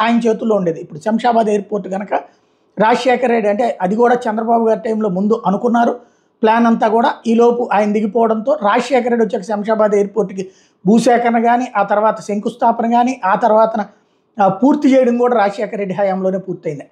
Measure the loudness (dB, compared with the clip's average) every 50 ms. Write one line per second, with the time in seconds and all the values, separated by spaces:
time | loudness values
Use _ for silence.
0 | 0 0 2 2 2 0 0 0 0 0 0 0 0 -2 -4 -4 -10 -14 -14 -8
1 | -4 -2 -2 0 0 2 2 2 2 2 0 -2 -2 -4 -6 -8 -6 -6 -8 -8
2 | -6 -6 -6 -6 -6 -8 _ _ _ _ _ _ _ _ _ 0 2 2 2 2
3 | 2 0 0 2 0 0 0 0 0 0 0 0 -2 -2 -2 -2 -2 -2 0 2
4 | 2 2 2 0 -2 -4 -4 -4 -2 0 0 2 2 2 0 0 -2 -4 -4 -2
5 | -2 -2 -2 -2 -2 -2 -2 -2 -2 -2 -2 0 0 0 2 2 2 0 -2 -4
6 | -10 _ _ _ _ _ _ _ 0 2 2 2 2 2 2 2 0 0 2 2
7 | 0 0 -2 -4 -2 0 2 4 4 4 2 0 -2 -2 0 0 0 0 0 -2
8 | -2 -2 0 0 0 0 0 -2 -2 -2 -4 -2 0 0 0 0 0 0 0 0
9 | 0 0 0 0 0 -2 -2 -6 -6 -6 -6 -6 -2 -2 0 0 2 2 2 0
10 | 0 0 -2 -4 -4 -4 -6 -10 -10 -12 -14 _ _ _ _ _ _ 2 2 4
11 | 4 4 2 2 2 0 0 0 2 2 0 0 -2 -4 -2 -4 -2 0 0 2
12 | 2 0 -2 -2 -6 -6 -6 -6 -6 -6 -6 0 0 0 0 0 -2 0 2 2
13 | 2 0 -2 -4 -2 -2 0 0 2 2 4 4 4 2 0 -4 -6 -6 -12 _
14 | _ _ _ _ _ _ _ 0 2 2 2 2 2 2 2 2 2 4 4 4
15 | 4 2 2 2 0 2 2 2 0 0 -2 -4 -8 -8 -6 -6 -6 -6 -2 -2
16 | -2 -2 -2 -2 -2 -2 -2 -4 -6 -8 -10 -8 -8 -8 -8 -8 -10 -6